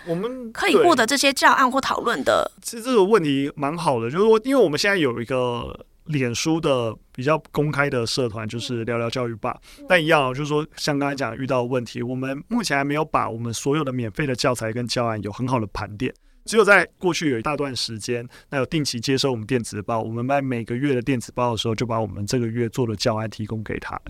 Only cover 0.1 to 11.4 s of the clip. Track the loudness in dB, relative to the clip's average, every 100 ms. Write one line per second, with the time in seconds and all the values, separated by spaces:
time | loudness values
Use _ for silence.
0.1 | -4 -4 -6 -10 -2 4 6 8 6 4
1.1 | 2 2 4 4 6 4 2 -2 -2 -2
2.1 | 0 2 2 2 -4 -12 -8 2 4 6
3.1 | 4 4 0 -2 -4 -4 -2 0 0 0
4.1 | 2 4 4 4 4 4 4 2 2 0
5.1 | 0 -2 -2 -2 -4 -8 -12 -18 _ -6
6.1 | -2 -2 -2 0 0 2 0 0 -6 _
7.1 | -4 0 0 -2 -2 0 0 0 0 -2
8.1 | -2 -2 -4 -8 -8 -6 -4 -2 -2 -2
9.1 | -4 -4 -6 -8 -8 -12 -12 0 2 4
10.1 | 2 2 -2 -2 -2 -2 -4 -2 -2 -2
11.1 | -4 -6 -4